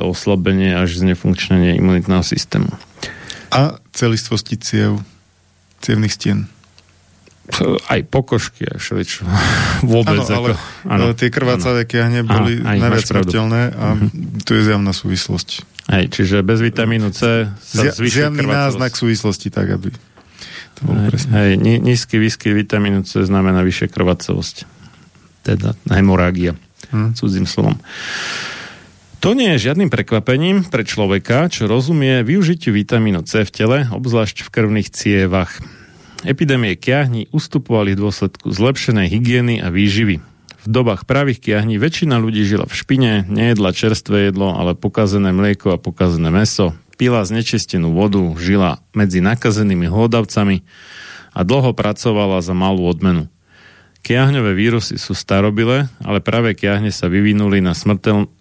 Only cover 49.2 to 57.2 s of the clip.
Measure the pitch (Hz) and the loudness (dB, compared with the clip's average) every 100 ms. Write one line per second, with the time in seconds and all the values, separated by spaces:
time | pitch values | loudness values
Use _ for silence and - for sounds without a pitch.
49.2 | 92 120 120 104 104 90 87 98 117 117 | 2 2 0 0 0 0 0 2 2 2
50.2 | 104 - 101 95 - - - - - - | 0 0 0 0 -4 -20 -20 -20 -20 -20
51.2 | - - 90 135 127 120 104 104 123 104 | -12 -4 0 2 2 0 -2 -2 0 0
52.2 | 101 95 87 90 95 95 87 82 92 85 | 2 0 -2 0 0 0 0 0 2 0
53.2 | 78 _ _ _ - - _ _ - 120 | -2 _ _ _ -20 -20 _ _ -2 2
54.2 | 135 139 107 92 117 117 - - - 98 | 2 2 2 2 2 0 -2 -6 -6 -6
55.2 | - 98 104 104 113 131 139 - - 101 | -2 2 2 2 0 0 -2 -6 -4 -4
56.2 | - 113 117 98 101 101 107 - 87 92 | -2 0 0 0 -2 0 -2 -2 -2 2